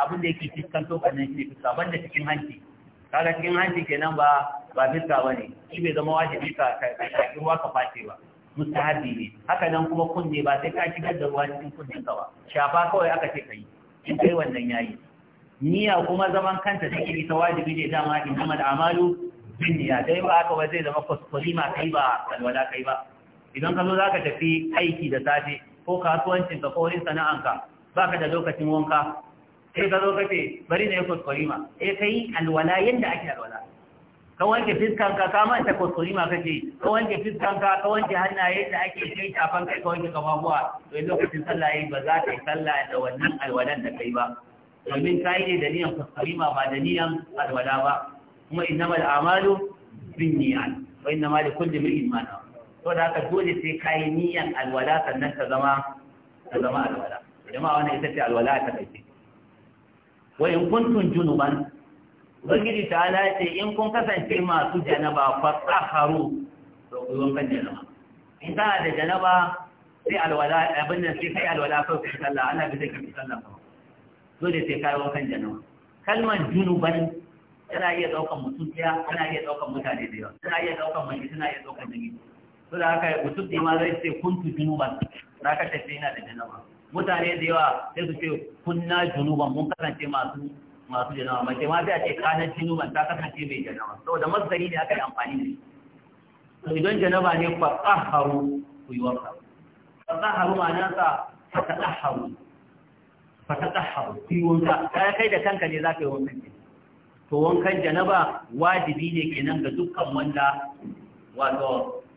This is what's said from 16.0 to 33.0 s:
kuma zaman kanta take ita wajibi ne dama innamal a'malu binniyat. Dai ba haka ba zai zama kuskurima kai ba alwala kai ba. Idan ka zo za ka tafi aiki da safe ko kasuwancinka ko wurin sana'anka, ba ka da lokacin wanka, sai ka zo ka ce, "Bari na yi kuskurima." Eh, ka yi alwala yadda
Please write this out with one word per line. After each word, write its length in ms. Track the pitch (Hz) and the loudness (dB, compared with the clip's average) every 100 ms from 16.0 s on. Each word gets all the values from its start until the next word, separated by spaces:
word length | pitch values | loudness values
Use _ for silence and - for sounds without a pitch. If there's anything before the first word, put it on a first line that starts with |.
| 170 | 2
kuma 200 | 180 190 | 2 2
zaman 240 | 190 190 190 208 | 2 0 0 -2
kanta 240 | 196 156 | -2 -2
take 180 | 160 165 160 | -4 -4 -4
ita 180 | 160 | 0
wajibi 420 | 160 175 160 151 160 | 2 2 2 -2 -2
ne 120 | 147 | -2
dama 320 | 156 151 151 147 | 0 0 0 0
innamal 340 | 135 156 151 | -2 -2 0
a'malu 720 | 139 139 165 175 175 175 - - - - | 2 2 4 4 4 2 -6 -12 -18 -4
binniyat. 440 | 165 156 131 127 156 | 0 0 2 0 2
Dai 120 | 175 | 2
ba 220 | 185 170 | 4 4
haka 120 | 165 156 | 4 2
ba 120 | 156 | 0
zai 160 | 170 | 0
zama 160 | 147 147 151 | -2 -2 -2
kuskurima 640 | 147 - 143 160 165 143 143 | -6 -4 -4 -2 0 -2 -2
kai 120 | 160 | 0
ba 340 | 151 131 117 - 123 | 2 2 2 -2 -4
alwala 320 | 123 127 131 | -2 0 -2
kai 100 | 131 | -2
ba. 220 | 131 135 - - - - - | -4 -4 -6 -20 -20 -20 -14
Idan 220 | 139 165 180 | -4 -2 2
ka 80 | |
zo 120 | 185 190 | 2 4
za 140 | 196 | 4
ka 100 | 190 | 2
tafi 480 | 147 - 160 160 160 165 | 0 0 2 2 2 2
aiki 300 | 175 165 156 | 2 0 -2
da 80 | 131 | 0
safe 380 | 135 147 143 143 - - - | 2 2 0 -10 -12 -12 -4
ko 140 | 180 | 0
kasuwancinka 720 | 170 160 185 180 180 160 143 | 2 2 2 2 0 -2 -4
ko 60 | 170 165 | 0 0
wurin 160 | 175 | 0
sana'anka, 640 | 165 156 156 151 131 98 - - - | -2 0 0 0 0 -2 -6 -18 -4
ba 140 | 175 180 | 2 2
ka 60 | 175 | 2
da 100 | 151 | 0
lokacin 360 | 165 165 147 151 | 0 -2 -2 0
wanka, 500 | 156 147 151 143 - - - _ _ _ - | 2 4 2 2 -6 -14 -20 _ _ _ -2
sai 140 | 196 | 2
ka 80 | 190 | 4
zo 160 | 196 196 | 2 2
ka 80 | 196 | 0
ce, 320 | 175 151 - - | 0 -2 -8 -2
"Bari 180 | 175 208 | 0 2
na 80 | 185 | 0
yi 100 | 175 | 0
kuskurima." 640 | 165 143 143 151 - - - | -4 -4 -2 -2 -4 -8 -4
Eh, 140 | 196 196 | -4 0
ka 60 | 208 | 0
yi 260 | 233 233 165 | 0 -2 -2
alwala 400 | 160 156 160 185 | 0 2 4 4
yadda 280 | 214 247 | 4 4